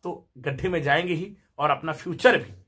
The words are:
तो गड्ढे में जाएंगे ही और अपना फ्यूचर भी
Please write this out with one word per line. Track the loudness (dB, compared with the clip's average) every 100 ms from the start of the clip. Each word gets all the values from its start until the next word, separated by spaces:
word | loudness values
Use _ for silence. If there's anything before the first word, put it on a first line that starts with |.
तो | -10 -10 -14 -10
गड्ढे | -8 -4 -2
में | 0
जाएंगे | 2 2 2
ही | -4 -6 -12 _ -2
और | 0
अपना | 0 -2
फ्यूचर | -6 -6 4 6 6
भी | 2 -12